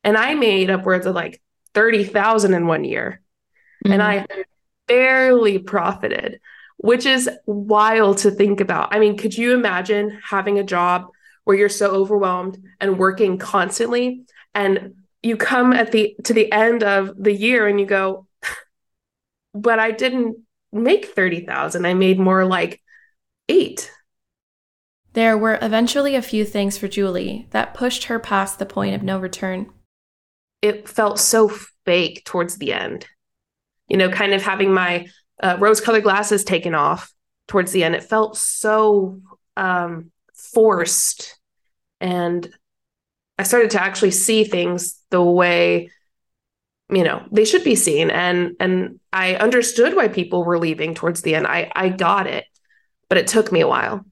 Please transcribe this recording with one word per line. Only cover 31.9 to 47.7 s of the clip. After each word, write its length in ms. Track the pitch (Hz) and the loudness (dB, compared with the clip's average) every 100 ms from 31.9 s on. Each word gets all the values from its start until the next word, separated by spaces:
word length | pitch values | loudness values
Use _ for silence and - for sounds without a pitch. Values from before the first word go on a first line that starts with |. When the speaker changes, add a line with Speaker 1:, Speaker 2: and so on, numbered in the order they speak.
| 175 165 - - | 0 0 -6 -8
Speaker 1:
towards 320 | 185 175 - | -4 -4 -6
the 160 | - | -6
end, 320 | 92 92 - - _ _ _ _ _ _ _ _ | -6 -6 -12 -16 _ _ _ _ _ _ _ _
you 80 | 196 | 0
know, 140 | 185 | 0
kind 240 | 190 202 | 0 -2
of 80 | 190 | 0
having 320 | 202 190 196 | -2 -2 2
my 340 | 190 180 175 175 _ _ _ | 2 0 -4 -8 _ _ _
uh, 160 | 190 180 | -2 2
rose-colored 440 | 208 214 233 220 | 2 2 2 2
glasses 400 | 208 196 208 202 | 2 0 0 -2
taken 320 | - 175 175 156 | 0 -2 -2 0
off 380 | 143 165 - _ _ _ - | 0 -2 -8 _ _ _ -2
towards 240 | 196 180 | -2 0
the 120 | 190 | 0
end. 120 | 165 170 | 0 -2
It 80 | |
felt 340 | - 220 214 - | -2 0 0 -2
so, 840 | - - 214 214 214 202 190 190 - - _ - | -6 -4 0 2 4 2 0 -8 -20 -20 _ -6
um, 560 | 190 180 170 165 165 _ _ | -4 -2 -4 -10 -16 _ _
forced. 1040 | - - 233 220 185 165 - - - - - _ _ _ _ _ _ | -20 -4 2 4 2 -2 -2 -2 -6 -14 -20 _ _ _ _ _ _
And 500 | 185 180 175 175 170 _ _ _ _ _ _ _ _ - | -4 -2 -2 -4 -8 _ _ _ _ _ _ _ _ -8
I 40 | |
started 280 | 190 240 226 | 0 2 2
to 100 | 202 | 0
actually 300 | 190 190 196 | -2 0 0
see 320 | 185 - 220 | 2 0 2
things 580 | 214 180 175 175 - - _ | 2 0 -2 -4 -8 -14 _
the 140 | 180 | 2
way, 640 | 175 175 175 175 175 175 170 _ _ _ _ _ _ _ _ _ _ | 4 4 2 2 2 0 -4 _ _ _ _ _ _ _ _ _ _
you 140 | 190 | 0
know, 220 | 165 - - | 0 -2 -2
they 140 | 208 214 | 2 4
should 180 | 370 | 2
be 120 | 320 | 2